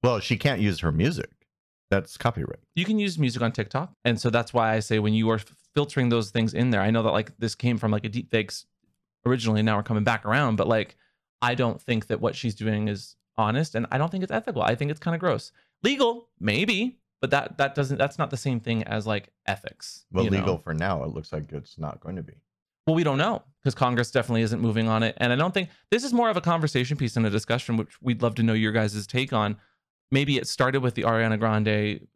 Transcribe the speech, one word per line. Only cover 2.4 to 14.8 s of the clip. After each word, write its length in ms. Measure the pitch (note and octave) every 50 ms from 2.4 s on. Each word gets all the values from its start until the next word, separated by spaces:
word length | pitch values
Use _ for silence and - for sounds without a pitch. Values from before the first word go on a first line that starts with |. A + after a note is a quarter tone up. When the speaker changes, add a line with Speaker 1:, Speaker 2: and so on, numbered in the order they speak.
| - - - - _ _ _
Speaker 2:
You 100 | E3+ F3+
can 140 | F#3+ A3 G#3+
use 200 | G#3 G3+ F3 D#3+
music 240 | D3+ B2+ A#2 B2+ A#2+
on 100 | A2+ A2+
TikTok. 400 | - G#2+ G2 - B2+ D#3+ F#3 - _ _
And 160 | A#2+ A#2 A2
so 100 | - B2
that's 220 | A2 A#2+ A#2 - -
why 200 | B2 A2+ A2 A2
I 60 | A2
say 180 | G#2+ - A2+ A2
when 160 | G#2 G#2+ G#2+
you 140 | A2 A2+ A2
are 60 | A2+
f-, 180 | A2 G#2 - - _ _ _ _
filtering 340 | D3 D3 D3 - - B2+ A#2+
those 220 | A#2 A#2 A2 G2+
things 240 | - A#2+ A2+ A2+ -
in 160 | E2+ A#2+ B2+
there, 100 | A#2+ G2+
I 100 | G2 G#2
know 120 | A2+ A2+ A2
that, 100 | A2 D2+
like, 240 | G2+ A2 - - _
this 160 | A#2 A2+ -
came 240 | _ - B2 A#2+ A2
from, 120 | A#2 A2
like, 140 | G#2 G#2 G#2
a 40 | A#2
deep 220 | G2+ A#2+ B2 -
fakes 360 | - A2+ G#2+ F#2+ - - - _ _ _ _ _ _ _ _ _ _ _ _
originally, 360 | A#2+ B2+ B2+ A2+ A2+ A2 G#2+ A2
now 140 | A2 G#2+
we're 60 | G2+ G#2+
coming 220 | - A#2 G#2+ G#2
back 200 | A#2 A#2 G#2+ -
around, 300 | G#2 A2 C3+ D3 B2+ A2
but, 100 | G#2 - -
like, 280 | A#2 A2 G2+ - - _ _ _ _ _ _ _ _ _
I 140 | - A#2+ B2
don't 260 | B2 B2+ A#2 - -
think 260 | - - B2 A2 G#2+ -
that 120 | A2+ G#2
what 140 | G#2+ A2+ -
she's 200 | - - A#2 G#2
doing 340 | - G#2+ A2 A2 G#2 G#2+ G#2+
is 280 | G#2 G2 - - - _ _ _ _
honest, 380 | - A2 G#2+ A2 C3 D#3+ D#3 -
and 120 | A2 A#2 -
I 80 | - C3
don't 120 | D3 E3+
think 120 | E3+ F#3+ F#3
it's 80 | - -
ethical. 300 | G#3+ A3 - G3+ C3 F#2+
I 120 | - A2+
think 160 | -